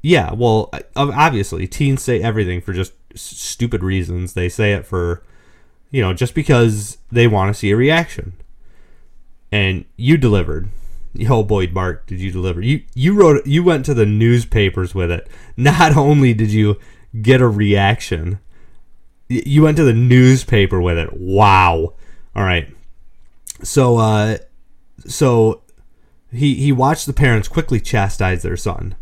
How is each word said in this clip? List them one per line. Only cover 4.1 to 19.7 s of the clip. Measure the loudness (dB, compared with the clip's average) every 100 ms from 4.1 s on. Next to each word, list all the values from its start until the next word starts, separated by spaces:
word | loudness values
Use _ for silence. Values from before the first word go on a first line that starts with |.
| -8 -8
They | -6 -6
say | -2 -2
it | -2 -4
for, | -6 -4 -6 -12 -20 _ _ _ _ _
you | -4
know, | -2
just | -2 -4
because | -2 2 4 4 0 -10 -16 -6
they | 0 2
wanna | 2 -2
see | -2 -2
a | 0
reaction. | 2 0 -4 -12 -14 -18 -20 -20 -20 -20 -20 -20 -20 -20 -20 -20 -6
And | -2 0 -2 -10 -4
you | 2 2
delivered. | 4 2 0 -4 -6 -8 -10 -10 -10 -4 0
Oh | 0
boy, | 2 0 -2
Mark, | -4 -4 -6 -10
did | -8
you | -8
deliver. | -4 -4 -4
You, | -2 -4 -4
you | -2 0
wrote, | 4 4 4 2
you | 2
went | 2 0 0
to |
the | 0 0
newspapers | 2 2 2 2 0 0 -2 -6
with | -4 -4
it. | -6 -8 -18
<laughs> | -16 0
Not | 0 4 4 4
only | 4 4 4
did | 2 0
you | 2 2 0 -8 -20 -14 -4
get | 2 4
a | 4
reaction, | 2 2 2 2 0 -4 -6 -6 -8 -12 -20 -20 -20 -20 -20 -20 _ -8
y-, | -6
you | 2 4
went | 4